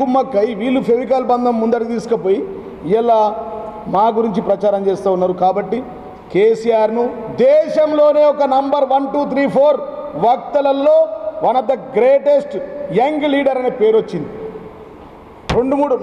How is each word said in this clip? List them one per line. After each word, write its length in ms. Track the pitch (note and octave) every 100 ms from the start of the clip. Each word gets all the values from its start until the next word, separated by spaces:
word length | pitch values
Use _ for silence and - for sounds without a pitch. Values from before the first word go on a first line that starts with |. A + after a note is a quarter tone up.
కుమ్మక్కై 540 | B3+ C4 C4 G3+ A3 G3+
వీళ్ళు 200 | A#3+ B3+ G#3
ఫెవికాల్ 360 | A#3+ A#3+ C4 B3+
బంధం 240 | B3 B3 A#3
ముందరికి 300 | A3+ A#3 A3+
తీసుకుపోయి 460 | A#3 - A3 F3+ G#3 - - - - - A3
ఇలా 220 | A#3+ A3 G#3+ A3 A3+ G#3+ - - -
మా 100 | F3 A3+ A3
గురించి 240 | A3+ F#3+ F#3+
ప్రచారం 340 | G3 G#3 G3 G3
చేస్తూ 200 | F#3 G3 F#3
ఉన్నారు. 180 | F3+ F3+
కాబట్టి 340 | F#3 F#3+ - A#3 - - - - -
కేసీఆర్ను 720 | F3 A3 A3+ A3+ A3+ G#3+ A#3 A#3+ - - - B3+
దేశంలోనే 760 | D4+ D#4 D#4 D#4 D4+ D4 D4 D4
ఒక 120 | C#4 C#4 C4
నంబర్ 300 | C#4 D4 C4
వన్, 140 | C4+ C#4
టూ, 60 | D4 C#4+
త్రీ, 140 | C#4 C#4 F#3
ఫోర్ 220 | D4 C#4 - - - D3 G#3
వక్తలలో 720 | C4+ - C#4+ C#4 C#4 C#4+ D#4 D#4+ - - - G3+
one 100 | B3+
of 60 | -
the 60 | B3 F3 G#3
greatest 560 | B3 C#4 C#4+ C#4+ - F#3+ - - - E3+
young 200 | C4 D4+ D4
leader 220 | C#4 C#4 B3+
అనే 100 | B3+ -
పేరు 160 | G#3+ A3
వచ్చింది. 260 | - F3 C#3 - - - - - - - - - - - - -
రెండు 200 | C4 C#4
మూడు 140 | C#4+ C4